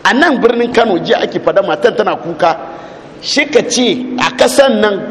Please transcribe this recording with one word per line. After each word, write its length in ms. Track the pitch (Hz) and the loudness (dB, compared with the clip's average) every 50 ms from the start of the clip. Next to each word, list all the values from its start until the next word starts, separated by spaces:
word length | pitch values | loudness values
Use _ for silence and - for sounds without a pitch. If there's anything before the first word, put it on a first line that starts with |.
| - | 0
A 100 | 190 208 | 0 2
nan 240 | 254 330 349 277 214 | 2 2 2 2 2
birnin 320 | 185 226 240 233 240 233 - | 2 2 2 2 0 0 2
Kano 260 | 226 233 226 190 165 | 2 2 2 0 -2
jiya 220 | 160 180 220 160 - | 0 0 0 0 0
ake 160 | - - 175 | -4 -4 -2
fada, 240 | - - - - 196 | -2 0 2 2 0
matan 320 | - 269 - - 220 208 | 0 -2 2 0 0 2
tana 200 | - 220 190 160 - | 2 -2 -2 -2 -4
kuka. 400 | - 165 170 - - 170 151 - - - - - - - - - - - - - | -6 -10 -4 0 0 0 0 -2 -6 -14 -16 -18 -18 -18 -20 -20 -20 -20 -20 -14
Shi 240 | - - - 277 302 | -10 -4 -2 -2 -2
ka 160 | 294 302 240 190 - | 2 2 0 0 2
ce 380 | - 226 254 233 180 - - - - - | -2 0 0 0 0 -2 -4 -6 -4 -2
a 100 | - 262 254 - | -2 -2 0 2
kasan 420 | - 240 - - 277 269 226 208 | 0 2 4 4 4 4 4 2
nan 200 | 214 214 202 185 - - | 2 0 0 -2 -6 -10